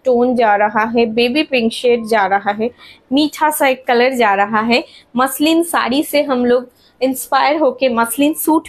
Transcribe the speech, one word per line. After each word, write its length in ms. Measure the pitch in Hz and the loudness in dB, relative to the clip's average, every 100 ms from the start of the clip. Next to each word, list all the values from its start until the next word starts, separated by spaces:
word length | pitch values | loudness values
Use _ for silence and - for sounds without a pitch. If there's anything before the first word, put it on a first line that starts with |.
| 262 | 0
tone 300 | 240 247 240 | 0 2 2
जा 200 | 220 202 | 2 2
रहा 280 | 208 214 | 2 0
है, 220 | 226 233 226 | 0 0 0
baby 380 | 220 240 277 | 0 0 0
pink 280 | 311 262 226 | -2 0 -2
shade 340 | - 247 233 220 | -2 0 0 0
जा 200 | 220 190 | 0 2
रहा 260 | 196 202 | 0 -2
है, 180 | 208 233 - - - - | -4 -6 -8 -20 -20 -4
मीठा 360 | 262 302 - 302 | 0 0 0 -2
सा 180 | 294 277 | 2 0
एक 180 | 254 - | 0 0
color 260 | 240 247 | 2 2
जा 200 | 254 214 | 2 2
रहा 260 | 196 208 220 | 2 0 0
है। 240 | 226 247 - - _ 240 | 0 0 -2 -14 _ -2
मसलिन 480 | 262 - 302 330 | -2 0 2 2
साड़ी 400 | 330 254 226 277 | 0 -2 -2 -2
से 200 | 311 294 | 0 -2
हम 220 | 285 247 247 | 0 0 0
लोग 240 | 247 247 _ _ - | 0 -2 _ _ -6
inspire 560 | 262 262 - 269 269 311 | -4 -4 -2 0 0 0
होके 320 | 285 247 262 | 0 0 -2
मसलिन 440 | 233 233 - 285 | 0 -2 0 -2
suit 340 | 311 - 320 | 0 -2 -2